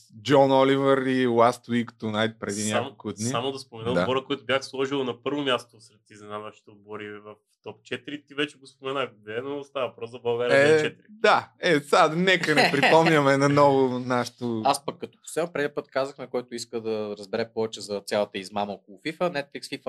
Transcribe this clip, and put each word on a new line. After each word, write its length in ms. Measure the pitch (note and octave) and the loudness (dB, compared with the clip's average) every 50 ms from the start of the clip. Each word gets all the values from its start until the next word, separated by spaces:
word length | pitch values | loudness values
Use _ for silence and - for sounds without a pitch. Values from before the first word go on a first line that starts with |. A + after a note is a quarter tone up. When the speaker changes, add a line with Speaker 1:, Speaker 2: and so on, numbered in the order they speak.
| _ _ - A2 | _ _ -20 -8
Speaker 1:
Джон 300 | G#2 A2+ D3 C#3 C#3 C3+ | 0 4 6 6 6 6
Оливър 460 | C3+ C3+ C3+ C3+ C#3 C3+ C#3 C#3 C3+ C3+ | 6 4 4 4 4 2 2 2 2 2
и 300 | B2+ C3 C3 C3 B2+ B2 | 2 0 0 0 0 2
Last 420 | A#2 A#2 A2+ A#2+ B2 - _ - | 4 4 4 4 2 0 _ -6
Week 220 | A#2 A#2+ A#2 - - | -4 -4 -4 -6 -8
Tonight 440 | _ - A2 G#2+ G#2 A2+ A2 A2+ - | _ -8 -6 -2 -2 -2 -2 -4 -6
преди 220 | G#2 G2+ G2+ G#2 | -10 -8 -6 -4
Speaker 2:
Само, 200 | G#2+ G#2+ G#2+ A#2+ | -4 -2 -2 -2
Speaker 1:
няколко 320 | B2 C#3 C#3 - - G#2+ G2 | -4 -6 -10 -12 -12 -12 -10
дни. 120 | F2+ G#2+ | -8 -6
Speaker 2:
само 260 | A#2+ C3+ A#2 B2 C#3 | -4 -4 -4 -4 -6
да 80 | C3+ C3+ | -6 -10
спомена 340 | C3 _ - A2+ A2 A#2 C3 | -12 _ -16 -10 -6 -4 -2
Speaker 1:
Да. 80 | E3+ | -2
Speaker 2:
отбора, 240 | F3+ F#3 C3 C3+ C3 | 0 -2 -2 -4 -4
който 200 | - C#3 C3 A#2 | -6 -8 -6 -4
бях 200 | A#2+ B2+ C3+ - | -2 -4 -2 -4
сложил 380 | - - C3 C#3 C3 C#3+ C#3 C3 | -6 -6 -6 -4 -4 -2 -4 -4
на 200 | B2 A#2 A#2 - | -4 -6 -8 -6
първо 180 | C3+ C#3+ D3 | -6 -6 -4
място 400 | C#3+ C3+ B2 A#2 - _ _ A2 | -2 -2 -2 -2 -4 _ _ _
сред 280 | _ _ _ _ _ _ | _ _ _ _ _ _
изненадващите 600 | A2 G#2 G#2 G#2 G#2 G#2+ G#2+ G#2+ G2+ _ _ - | -20 -20 -16 -14 -12 -12 -12 -14 -16 _ _ -20
отбори 400 | G#2+ G2+ G2+ G#2 G#2+ G#2+ G#2 G#2 | -20 -20 _ -16 -14 -14 -12 -14
в 240 | G#2 G#2 G#2 G#2+ G#2 _ _ _ _ _ - | -14 -16 -18 -20 -20 _ _ _ _ _ -18
топ 200 | A2+ G#2+ _ _ | -18 -18 _ _
четири. 420 | - C#3+ B2 _ - C#3+ D3 _ | -12 -12 -12 _ -12 -16 -16 _
Ти 80 | _ C#3 | _ -8
вече 220 | C3+ D3+ D3 - C3 | -8 -8 -8 -8 _
го 100 | C3+ B2 | _ -20
спомена. 420 | _ _ C3+ C3+ C#3 C#3 B2+ A#2 G#2+ | _ _ -10 -8 -6 -6 -6 -6 -8
Де, 260 | G#2 G#2 G#2 A2 A#2 | _ _ -12 -10 -8
но 220 | C3 C#3 C#3+ C#3+ C#3 | -8 -8 -8 -10 -10
става 240 | C#3 - C#3 B2+ A2+ | -10 -8 -6 -6 -6
въпрос 240 | - - A#2 A#2 | -8 -10 -14 -14
за 80 | A#2+ B2 | -12 -8
България, 400 | A#2 A#2+ A#2+ A#2 A#2+ B2 C3+ C#3 | -4 -4 -2 -2 0 2 4 4
Speaker 1:
Е, 40 | C#3 | 6
Speaker 2:
не 140 | D3 D#3 D#3 | 6 4 4
за 60 | D3+ | 2
четири. 220 | - - _ _ _ | -2 -6 _ _ _
Speaker 1:
да, 420 | - - - - F#3 D3 A2+ - _ _ | -6 0 2 4 4 4 2 -2 _ _
е, 200 | - F3+ E3 D3 | 0 2 2 2
сега 280 | C#3 - - F#3 F3 D#3 | 2 2 4 4 4 4
нека 480 | D#3 E3 F3+ F#3+ F#3 E3+ - D#3 D3+ | 2 2 2 2 2 2 2 2 2
не 160 | D3 D#3 F3 | 4 2 2
Speaker 3:
<laughs> 0 | - | 2
Speaker 1:
припомняме 640 | C#3 D3+ E3+ D3+ D#3+ E3 F3+ D#3+ D3 C#3+ C3+ C#3 C3+ | 2 2 4 6 6 6 6 4 4 6 4 4 4
наново 600 | C#3 C#3+ C#3+ D3 D3 C#3+ C#3 C3+ C3 B2+ B2 B2 | 4 4 4 6 6 6 6 4 2 2 0 -2
нашето 640 | B2+ B2 B2+ B2 A#2+ - - - B2 A#2+ A#2 A2 A2 | -4 -2 -2 -2 -2 -4 -8 -8 -6 -6 -4 -2 0
Speaker 3:
Аз 200 | C3 D3 D3+ - | 0 0 -2 -4
пък 120 | - E3+ - | -10 -12 -12
като 220 | - B2+ _ _ | -12 -16 _ _
посел, 300 | _ - - D3+ E3 F3 F3 | _ -10 -6 -6 -6 -4 -4
преди 200 | C#3+ C#3+ D3 D3 | -4 -6 -6 -6
път 120 | C#3+ C3 _ | -8 -10 _
казахме, 380 | - C3 C3+ C#3 C#3 - C3 A#2+ | -4 -4 -4 -4 -6 -12 -12 -8
който 280 | - B2 B2 - A#2+ | -8 -8 -8 -8 -10
иска 260 | A#2+ A#2 - - A#2 | -12 -12 -10 -10 -8
да 340 | A2 A2 A2 G#2+ G#2+ G#2 G#2 G2+ | -6 -6 -6 -6 -6 -8 -10 -12
разбере 360 | G#2 F#2+ G2 A2+ A2+ A2+ - | -12 -8 -6 -6 -6 -6 -6
повече 280 | A2 A2 A2 A2 A2 | -6 -6 -6 -6 -10
за 200 | G2 G2 G2+ G2 | -12 -8 -8 -8
цялата 360 | F#2+ - A#2 G#2+ G#2 G2+ - G2+ | -6 -4 -2 -2 -2 -2 -4 -10
измама 360 | F#2+ F2+ G#2 G#2 G#2 G#2 G2 | -12 -8 -6 -6 -6 -6 -8
около 260 | - _ - G2+ - | -12 _ -20 -20 -14
fifa, 180 | - D3 D#3+ - | -12 -10 -8 -4
Netflix 440 | F#3 E3+ - C#3+ C#3 - - C3 | -4 -4 -4 -6 -8 -10 -12 -16
fifa 220 | - - C#3+ C3+ - | -14 -14 -14 -12 -10